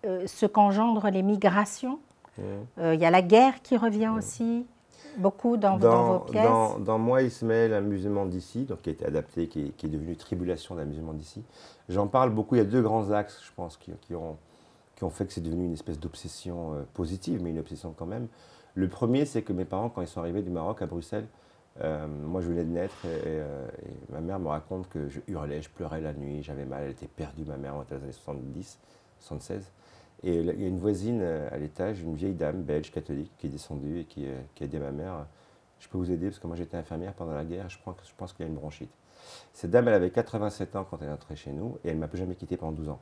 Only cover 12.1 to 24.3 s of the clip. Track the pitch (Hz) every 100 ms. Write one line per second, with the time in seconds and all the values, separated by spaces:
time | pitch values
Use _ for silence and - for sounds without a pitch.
12.1 | 131 127 107 107 123 101 123 110 110 101
13.1 | 104 104 - - - 87 - - 82 _
14.1 | 85 82 78 _ _ _ _ _ - 92
15.1 | - 95 - 82 85 90 80 - 76 78
16.1 | - 82 - 90 87 80 73 69 - 82
17.1 | 92 - 107 87 80 78 80 82 78 82
18.1 | 107 117 - - - - - 95 - 117
19.1 | 131 147 113 107 92 87 95 117 117 87
20.1 | - 85 92 92 87 82 113 87 85 82
21.1 | 107 113 _ _ _ _ - 78 76 76
22.1 | 73 76 92 85 85 82 85 92 - 87
23.1 | 80 - 78 76 69 64 - - 64 -
24.1 | 71 82